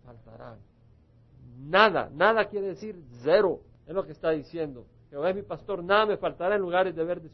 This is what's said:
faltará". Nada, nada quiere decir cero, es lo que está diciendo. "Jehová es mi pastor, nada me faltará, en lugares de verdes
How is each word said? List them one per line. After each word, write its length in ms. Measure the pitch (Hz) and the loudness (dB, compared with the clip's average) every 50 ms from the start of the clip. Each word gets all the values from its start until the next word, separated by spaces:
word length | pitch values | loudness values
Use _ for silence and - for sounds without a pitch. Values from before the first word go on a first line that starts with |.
| _ | _
faltará". 520 | 127 120 113 - 117 110 113 123 123 113 104 - _ _ _ _ - - _ _ _ _ - - _ - - - 123 120 127 | -20 -20 -20 -20 -20 -20 -18 -16 -16 -16 -18 -20 _ _ _ _ -20 -20 _ _ _ _ -20 -20 _ -20 -20 -20 -20 -18 -16
Nada, 520 | 131 147 165 190 220 214 175 139 - - 127 | -8 2 6 6 6 6 4 0 -2 -4 -2
nada 360 | 147 175 214 226 226 202 202 | 2 2 4 4 2 0 -2
quiere 200 | 208 202 196 196 | -4 -6 -6 -6
decir 320 | 170 - - 214 202 175 151 123 120 120 120 | -8 -8 -12 -14 -14 -14 -18 -20 -20 -6 0
cero, 380 | 147 170 208 208 180 139 - - - - - _ | 4 4 6 6 4 0 -2 -8 -18 -20 -20 _
es 80 | - 160 | -6 -6
lo 100 | 190 175 | -6 -6
que 80 | 156 151 | -6 -12
está 180 | - - 170 | -6 -2 -2
diciendo. 540 | 160 151 131 117 160 170 160 147 135 120 110 - _ - - - | -2 -2 -4 -8 -8 -8 -8 -8 -8 -14 -18 -20 _ -20 -20 -16
"Jehová 200 | - 143 151 180 | -8 -2 -2 -2
es 60 | 190 | -2
mi 60 | 202 196 | -2 -6
pastor, 400 | - 165 151 - - 165 170 170 | -8 -12 -12 -8 -8 -6 -6 0
nada 220 | 175 196 208 220 | 2 4 4 4
me 100 | 214 196 | 2 0
faltará, 400 | - - 165 143 - 170 185 208 | -2 -2 -4 -4 -2 0 0 0
en 40 | 202 | 0
lugares 340 | 190 175 170 185 185 185 165 | 0 2 2 2 2 2 0
de 100 | 160 160 | -2 -2
verdes 280 | 170 175 170 160 156 | -2 -2 -6 -8 -16